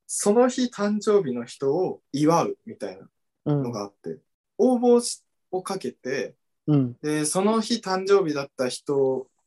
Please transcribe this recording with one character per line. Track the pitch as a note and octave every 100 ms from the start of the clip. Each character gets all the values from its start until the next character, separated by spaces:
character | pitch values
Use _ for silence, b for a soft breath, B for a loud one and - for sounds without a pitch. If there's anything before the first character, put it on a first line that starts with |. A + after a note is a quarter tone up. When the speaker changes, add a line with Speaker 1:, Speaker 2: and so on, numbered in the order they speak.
| -
Speaker 1:
そ | - G#3
の | A#3 B3+
日 | C4
誕 | A#3+ - G#3 G#3
生 | G#3+ G3+
日 | C3+
の | A#2+ A#2+
人 | - C#3 E3
を | E3+ - _
祝 | C#3 D3+ E3+
う | A#3 - -
み | -
た | G2
い | - - _ _ _ D3
な |
の | D3 A#2+
が | A2
あ | G2+
っ |
て、 | - E2
Speaker 2:
う | -
ん。 | _ _ _ -
Speaker 1:
応 | B3+ A#3+
募 | B3 A#3+
し-、 | A#3+ - _ _ _
を | F#3
か | F#3 F#3+
け | A#2+
て、 | - B2+ C3+ - - _ _ -
Speaker 2:
う | D3
ん。 | B2 B2
Speaker 1:
で、 | D3+ D3+ D3+
そ | F#3
の | G#3 A3+
日 | A3 A#3
誕 | F#3+ F#3+ F#3+
生 | G3 E3
日 |
だ | C#3+ C#3
っ | -
た | B2+
人 | - - C#3 C3 C3 - _